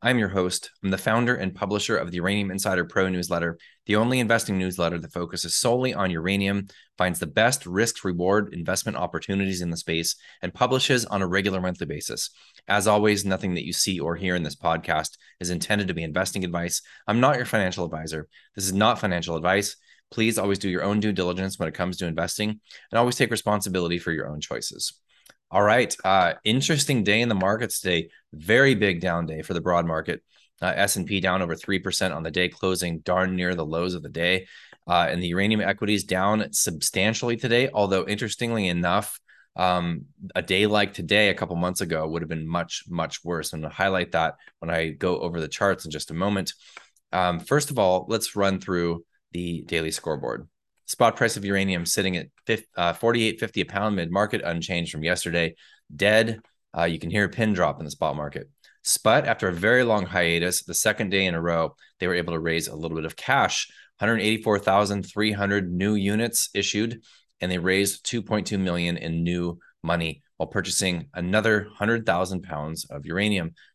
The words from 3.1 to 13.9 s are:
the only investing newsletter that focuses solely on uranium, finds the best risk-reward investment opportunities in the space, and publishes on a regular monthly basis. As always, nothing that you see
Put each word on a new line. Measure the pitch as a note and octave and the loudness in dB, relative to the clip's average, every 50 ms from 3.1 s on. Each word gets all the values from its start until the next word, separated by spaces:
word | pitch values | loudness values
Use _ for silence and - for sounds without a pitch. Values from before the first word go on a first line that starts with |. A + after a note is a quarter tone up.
| F#2 F2+ F2 E2+ F2+ E2+ E2+ E2+ E2+ - - - _ _ _ | 0 -2 -2 -2 0 0 0 -2 -4 -6 -14 -20 _ _ _
the | - G2+ | 0 2
only | G#2+ A2+ B2 C3 B2+ | 2 4 2 2 2
investing | A#2+ G#2+ A#2 G#2+ - - G2 | 2 4 2 2 2 0 0
newsletter | F#2 F#2 F#2 F2+ - E2+ E2 F2 | 0 0 -2 0 0 0 0 0
that | E2+ E2 D2 | -2 -6 -8
focuses | - F2 F2 E2+ - F2 - E2 - | -6 -6 -6 -6 -6 -8 -4 -2 -2
solely | - - A#2+ A#2+ B2+ B2+ B2+ - | 0 2 2 2 2 0 -2 -2
on | - F#2+ F#2 | -2 -2 -2
uranium, | E2+ D#2+ D#2+ F#2 G2 G2+ G2 G2 G2+ G2+ G2 - - - _ _ _ | -2 -2 0 0 0 2 2 0 0 -2 -4 -8 -14 -20 _ _ _
finds | - F2+ F#2 E2+ - | 0 0 0 0 -2
the | F2+ | -6
best | D2+ C#2+ A2 A2 B2 C#3 - - | 0 2 4 4 4 2 0 -4
risk-reward | F2 F2+ G2 A2+ - - - - F#2+ F2+ E2+ F2 F#2 G2+ G#2+ G#2 - - | -2 0 0 0 0 -2 -4 -4 -4 -2 0 2 2 2 2 2 0 -6
investment | F2 E2+ F2+ F#2+ - - A2 - | -6 -4 -2 -2 -2 -2 -4 -4
opportunities | B1+ F2 F2 - E2 - - G2 G2 G2 F#2+ F#2 F2+ | -4 -4 -4 -4 -6 -4 -2 -2 -2 0 -2 -2 -2
in | F2 E2+ | -4 -4
the | E2 | -6
space, | E2 - - E2 E2 E2 - - - - - - _ | -6 -4 -4 -2 -2 -2 -4 -6 -6 -12 -20 -14 _
and | - F2+ - | -10 -10 0
publishes | - B2 A#2+ C3 C3 - - C3 B2 G#2+ | 0 2 2 2 2 2 2 2 2 2
on | - G#2 G2 | -2 -2 -2
a | F#2+ | 0
regular | E2+ F#2 G2 F#2+ G2+ F#2+ F#2 | 0 0 0 0 0 -2 0
monthly | F#2 F#2 F2+ - E2+ | -2 -4 -4 -4 -6
basis. | D2 D2+ D2+ - - A1+ - - - - - - - _ - _ - | -6 -6 -8 -8 -8 -6 -8 -8 -8 -10 -18 -20 -20 _ -14 _ 0
As | G2 G#2 F#2+ | 2 4 6
always, | G#2+ G#2 G#2 G#2 G#2+ G#2 G2 F#2+ | 6 6 6 6 4 4 2 2
nothing | G2 F#2+ F#2 G#2 F#2 F2+ | 0 -2 0 0 -2 -2
that | E2 A#1+ | -2 -4
you | D#2+ F2+ | -4 -2
see | - - G2 | -2 0 0